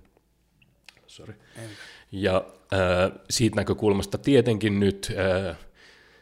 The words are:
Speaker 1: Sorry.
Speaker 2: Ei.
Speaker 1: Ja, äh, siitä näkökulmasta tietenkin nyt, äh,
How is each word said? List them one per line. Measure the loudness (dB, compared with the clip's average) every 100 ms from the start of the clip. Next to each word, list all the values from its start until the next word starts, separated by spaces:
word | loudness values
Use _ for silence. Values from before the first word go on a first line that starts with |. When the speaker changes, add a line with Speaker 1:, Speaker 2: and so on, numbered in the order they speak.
| _ _ _ _ _ _ _ _ -20 _ _
Speaker 1:
Sorry. | -20 -20 -20 -20 -18
Speaker 2:
Ei. | -18 -18 -20 -20 _
Speaker 1:
Ja, | -2 0 0 -2 -16 _
äh, | 0 2 2 0 -2 -8
siitä | 0 0 0
näkökulmasta | -2 0 2 0 -2 -4
tietenkin | 4 4 4 0 0 2
nyt, | 0 0 -8 -2
äh, | 0 0 -2 -10 -18 _ -20 -20 _ _